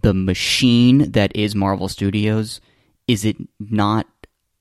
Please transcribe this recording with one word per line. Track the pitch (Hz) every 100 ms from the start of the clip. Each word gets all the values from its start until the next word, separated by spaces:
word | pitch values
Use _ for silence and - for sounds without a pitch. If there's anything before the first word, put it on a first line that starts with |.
the | 117
machine | 95 95 92 - - 127 120 123 135 -
that | 113 98 -
is | 104
Marvel | 101 98 98 95
Studios, | - 98 101 107 107 110 - _ _ _ _ -
is | 113
it | 110 - - -
not | 104 104 101 110 - _ - _ _ _